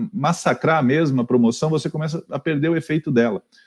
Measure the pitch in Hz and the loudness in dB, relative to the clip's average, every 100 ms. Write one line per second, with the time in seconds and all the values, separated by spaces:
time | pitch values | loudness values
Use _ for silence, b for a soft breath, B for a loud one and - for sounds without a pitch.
0 | 113 104 147 175 165 123 139 160 127 147 | -6 -2 -2 0 0 0 0 2 2 2
1 | 156 131 120 123 117 113 156 156 156 156 | 2 0 2 2 2 2 0 -2 -2 -6
2 | 156 160 - 139 165 147 160 165 - 156 | -6 -6 -8 -6 -4 -2 0 0 -2 -4
3 | 156 123 117 95 - b | 0 2 2 -2 -10 b